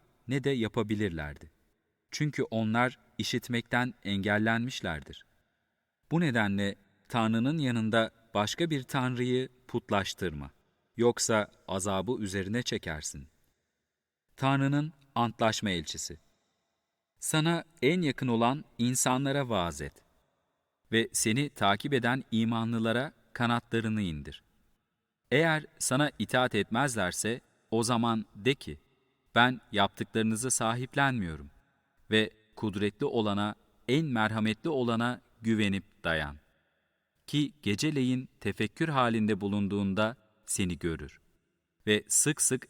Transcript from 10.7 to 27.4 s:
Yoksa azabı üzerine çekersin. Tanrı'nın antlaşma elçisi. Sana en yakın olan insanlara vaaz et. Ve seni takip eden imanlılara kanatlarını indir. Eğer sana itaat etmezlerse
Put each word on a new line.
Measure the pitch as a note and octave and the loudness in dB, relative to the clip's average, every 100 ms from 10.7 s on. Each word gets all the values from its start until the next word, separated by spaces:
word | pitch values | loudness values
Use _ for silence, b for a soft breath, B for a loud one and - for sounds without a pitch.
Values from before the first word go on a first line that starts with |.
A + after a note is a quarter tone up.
| _ _ - | _ _ 2
Yoksa | A#2+ A#2 - A2 G2+ _ - | 2 2 2 2 0 _ -6
azabı | F#2+ G2 F#2+ F#2+ B2+ | -4 -2 -2 -2 -2
üzerine | G#2 G2 F#2 A#2 | -2 -4 -2 -4
çekersin. | - A2+ F#2 D#2 - D2+ C2+ _ _ _ _ _ _ _ _ _ _ - | -4 -6 -6 -8 -8 -12 -16 _ _ _ _ _ _ _ _ _ _ -2
Tanrı'nın | C3+ C#3 C#3 C#3+ D3+ - _ A2+ | 2 2 2 2 -2 -8 _ -2
antlaşma | A#2 - A2+ A2 G#2 | -2 2 0 2 -2
elçisi. | F2 D#2 D#2 - D#2 _ _ _ _ _ _ _ _ _ - | -2 -4 -10 -10 -14 _ _ _ _ _ _ _ _ _ -12
Sana | - D#3 D#3+ E3+ - - | -2 2 2 2 -2 0
en | B2+ F3+ | 2 2
yakın | D#3 - B2+ | 0 0 0
olan | A2+ A#2 C#3+ - - | 2 2 0 -6 -4
insanlara | A#2+ B2+ C3 B2+ C#3 C#3+ C3 | -2 2 2 2 0 -2 0
vaaz | G#2 E2+ C#2+ | 0 0 -4
et. | C#2+ - _ _ _ _ _ _ _ _ - | -10 -12 _ _ _ _ _ _ _ _ -2
Ve | A2+ A2+ | 0 0
seni | - A2+ A#2 C#3+ | 0 0 0 0
takip | - G2+ G2+ C#3+ | 0 2 2 0
eden | C#3 A#2 C3 - | 0 0 -2 -2
imanlılara | A2 A2+ A2+ A2+ A#2 A2+ A2+ C#3+ - _ | 0 2 0 0 0 0 0 -4 -10 _
kanatlarını | - A#2+ A#2+ - A#2 A2+ G#2+ | -4 0 0 0 -2 0 -2
indir. | F#2+ D2 C#2 - _ _ _ _ _ _ _ _ - | -2 -4 -10 -16 _ _ _ _ _ _ _ _ -2
Eğer | C3 E3 D#3 D3+ - | 2 2 0 -4 -6
sana | - C3 D3 - | -2 2 0 0
itaat | G#2 B2+ B2+ G#2+ | -2 2 2 0
etmezlerse | G2 A2 C#3+ A2+ F2+ - G#2+ A#2+ | 0 0 0 0 -2 -2 -4 -4